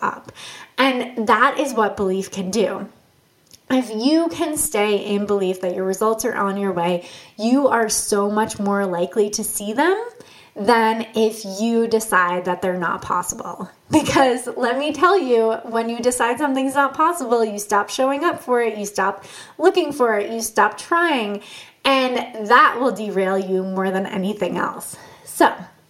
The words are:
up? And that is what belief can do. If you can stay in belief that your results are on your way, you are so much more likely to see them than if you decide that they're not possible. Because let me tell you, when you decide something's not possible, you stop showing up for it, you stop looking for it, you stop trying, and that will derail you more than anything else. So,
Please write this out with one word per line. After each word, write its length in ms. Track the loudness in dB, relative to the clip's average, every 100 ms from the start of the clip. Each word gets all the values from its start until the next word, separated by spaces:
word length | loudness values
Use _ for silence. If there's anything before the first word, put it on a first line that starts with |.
up? 300 | -6 -6 -12 -20 -18 -18 -8 0
And 500 | 0 0 -4 -2 2
that 320 | 4 4 2
is 140 | -2
what 240 | 0 0 0
belief 340 | -2 -2 -4
can 180 | -6 -4
do. 400 | 0 0 -2 -10 -16 _ _ _ _ _ -18 -2
If 200 | -2 0
you 380 | 0 2 2 0
can 280 | -2 -4 -4
stay 480 | -2 0 2 0 0
in 140 | -2 0
belief 340 | 0 0 -2
that 140 | -4 -2
your 100 | -2
results 400 | 0 0 0 -2
are 80 |
on 240 | -2 -2 -2
your 140 | -2
way, 340 | 0 0 -2 -4 -20 -18 -4
you 300 | 2 4 4
are 200 | 4 2
so 440 | 0 0 0 2
much 260 | 0 -2 -2
more 280 | 0 0 0
likely 440 | -2 -2 0 0
to 120 | -2
see 300 | -6 -6 -4
them 280 | 0 2 2 -4 -12 -20 -20 -16 -2
than 500 | 2 4 4 0 -2 0
if 300 | 0 0 -10 -4
you 260 | 0 2 2
decide 580 | 0 2 2 2 0 -2
that 180 | -2
they're 160 | -2 -2
not 240 | -2 -4
possible. 640 | -4 -4 -4 -8 -10 -12 -14 -16 0
Because 560 | 2 4 4 4 2 -4 -4
let 220 | -2 0
me 120 | -2
tell 280 | 2 4 4
you, 340 | 4 4 4 0 -2
when 220 | -4 -2
you 120 | -2
decide 400 | 0 2 0 0
something's 340 | 0 0 0
not 220 | 2 2 2
possible, 500 | 0 0 0 0 0
you 140 | -4
stop 300 | -2 0 0
showing 340 | 0 0 0
up 180 | -2 -2
for 180 | -2 0
it, 180 | 0 -4
you 100 | -6
stop 360 | -2 -2 -4 -12 -20 -18 0
looking 320 | 2 4 0
for 260 | 0 0 0
it, 140 | -2
you 100 | -6
stop 360 | -4 2 2 0
trying, 640 | -2 0 2 0 -2 -6 -10 -20 -20 _ 0
and 600 | 2 2 -2 -6 -6 4
that 280 | 6 6 4
will 120 | 0
derail 460 | -2 -2 0 0 0
you 260 | 0 -2
more 280 | -2 -2 -2
than 160 | -2 -2
anything 500 | -4 -4 -2 -4 -2
else. 400 | -4 -6 -14 -16 -20 -20
So, 300 | -6 2 2 2 -14 _ _